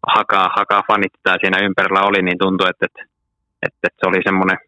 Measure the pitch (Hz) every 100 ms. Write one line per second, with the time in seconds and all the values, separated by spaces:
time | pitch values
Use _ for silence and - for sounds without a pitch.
0 | - - 104 98 92 - 101 101 - 104
1 | 95 _ 98 90 98 92 101 95 95 95
2 | 101 101 92 90 95 92 92 - 92 -
3 | - _ _ _ _ _ - _ - _
4 | 92 92 95 95 95 92